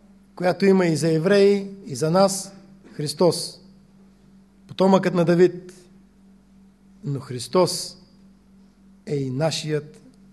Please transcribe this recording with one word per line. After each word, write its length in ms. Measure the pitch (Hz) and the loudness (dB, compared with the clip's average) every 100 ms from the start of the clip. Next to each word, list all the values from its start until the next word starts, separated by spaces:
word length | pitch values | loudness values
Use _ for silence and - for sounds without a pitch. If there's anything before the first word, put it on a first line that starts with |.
| _ _ _ | _ _ _
която 320 | - 180 175 196 | -6 -4 0 2
има 200 | 190 175 | 4 2
и 100 | 156 | 0
за 160 | 165 | 0
евреи, 580 | 160 165 202 202 202 196 - - | 0 2 4 4 2 -2 -14 -14
и 100 | 127 | -6
за 140 | 156 | 0
нас, 420 | 180 196 190 - - - - - | 2 2 0 -12 -18 -20 -20 -20
Христос, 680 | - 147 - 180 156 - - - - _ _ _ _ _ - _ _ - | -12 -8 0 0 0 -6 -16 -20 -20 _ _ _ _ _ -20 _ _ -12
потомъкът 460 | - 190 190 185 | 0 2 4 2
на 100 | 175 | 0
Давид. 480 | 170 175 180 175 - - - - _ _ _ _ _ _ _ _ _ _ | 2 4 4 2 -16 -20 -20 -20 _ _ _ _ _ _ _ _ _ _
Но 160 | 143 139 | -10 -10
Христос 760 | - 123 - 185 175 - - - _ _ - _ _ _ _ _ _ _ - | -10 -12 -4 0 0 -2 -12 -16 _ _ -20 _ _ _ _ _ _ _ -10
е 100 | 147 | -6
и 140 | 135 | -6
нашият 720 | 127 156 143 151 151 147 - - _ - | -4 -4 -4 -6 -6 -8 -18 -20 _ -20